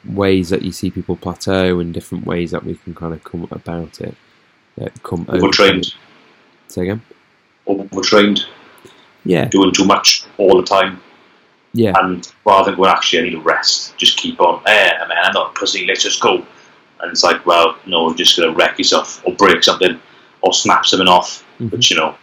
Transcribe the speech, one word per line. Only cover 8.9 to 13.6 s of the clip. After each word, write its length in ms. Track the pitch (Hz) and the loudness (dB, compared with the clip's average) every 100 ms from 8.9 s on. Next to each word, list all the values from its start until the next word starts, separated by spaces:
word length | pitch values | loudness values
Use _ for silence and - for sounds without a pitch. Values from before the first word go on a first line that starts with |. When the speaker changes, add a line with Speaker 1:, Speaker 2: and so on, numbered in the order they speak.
| _ _ _ - | _ _ _ -2
Speaker 1:
Yeah. 200 | 87 87 | 0 2
Speaker 2:
Doing 260 | 101 92 | 2 2
too 140 | 90 98 | 2 2
much 400 | 98 - - - - | 2 0 -2 -6 0
all 200 | 98 92 | 4 4
the 100 | 90 | 4
time. 340 | 98 95 92 - _ _ _ _ _ _ | 0 0 -6 -20 _ _ _ _ _ _
Speaker 1:
Yeah. 200 | 117 110 92 | 0 2 2
Speaker 2:
And 280 | 92 90 - _ 104 | 2 -4 -10 _ 4
rather 260 | 98 95 | 4 4
than 40 | 90 | 2
going, 100 | 95 | 2
"Actually, 300 | 87 - 85 | 2 0 0
I 40 | |
need 100 | 87 82 | -2 -4
a 40 | |
rest," 560 | 80 78 | -2 0